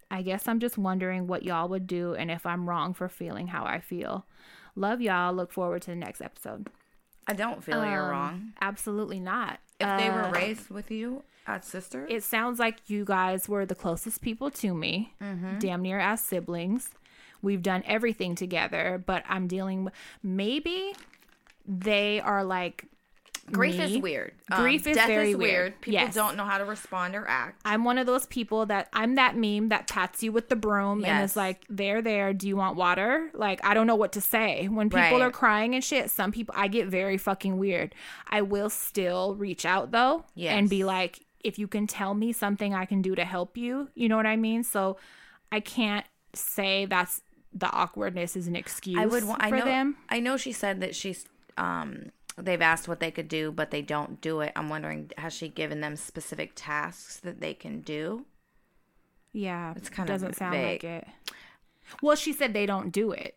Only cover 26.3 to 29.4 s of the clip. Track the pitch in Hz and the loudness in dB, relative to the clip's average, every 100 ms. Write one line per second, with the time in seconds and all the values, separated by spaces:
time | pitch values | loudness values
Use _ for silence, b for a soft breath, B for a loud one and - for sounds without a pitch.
26.3 | 202 202 196 202 208 - 185 180 202 - | 0 0 0 -2 -6 -6 -4 -2 -2 0
27.3 | 127 123 - 208 214 240 254 254 254 269 | 0 0 -4 0 2 4 4 4 2 0
28.3 | 254 226 220 214 202 - - 226 269 254 | -4 0 0 2 0 0 0 2 6 6
29.3 | - | 6